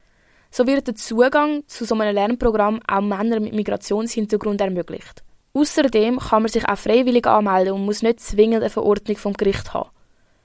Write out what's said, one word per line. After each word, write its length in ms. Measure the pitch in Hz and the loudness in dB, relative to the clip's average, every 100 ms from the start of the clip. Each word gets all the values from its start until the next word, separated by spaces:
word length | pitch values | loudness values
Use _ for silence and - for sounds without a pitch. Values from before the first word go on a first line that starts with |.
| _ _ _ _ _ | _ _ _ _ _
So 160 | - 247 | -2 0
wird 220 | 277 262 | 0 -2
der 80 | 214 | -6
Zugang 720 | - 226 254 294 302 294 - | -2 2 4 4 0 -2 -8
zu 180 | - 220 | -8 -4
so 80 | |
einem 220 | 220 214 202 | -2 0 0
Lernprogramm 680 | 202 240 240 214 208 220 - | 0 0 0 2 0 -2 -2
auch 140 | 196 | -2
Männern 420 | 202 190 220 226 | -2 -2 -2 -2
mit 100 | 214 | -4
Migrationshintergrund 1080 | 214 208 202 - 208 226 226 208 208 214 202 | -4 -4 -6 -4 -4 -4 -6 -4 -2 -2 -2
ermöglicht. 600 | 196 180 - - - - - _ _ | -2 -4 -6 -10 -16 -20 -20 _ _
Außerdem 640 | 269 294 - 277 220 220 254 | -2 0 2 2 2 2 0
kann 260 | - 220 | 0 2
man 80 | 220 | 2
sich 160 | 220 - | 0 -2
auch 100 | 202 | -2
freiwillig 500 | - 226 254 240 226 | 2 2 4 2 4
anmelden 460 | 220 202 190 190 | 4 4 2 2
und 120 | 196 202 | -2 -4
muss 160 | 208 | -2
nicht 200 | 226 233 | 0 -2
zwingend 400 | - 202 220 226 | 0 2 4 2
eine 80 | 220 | 0
Verordnung 480 | 220 208 208 - 208 | 0 0 0 -2 -4
vom 160 | 202 | -4
Gericht 400 | 196 196 196 - | -2 -2 -2 -4
haben. 160 | - - _ _ _ _ _ | -8 -8 _ _ _ _ _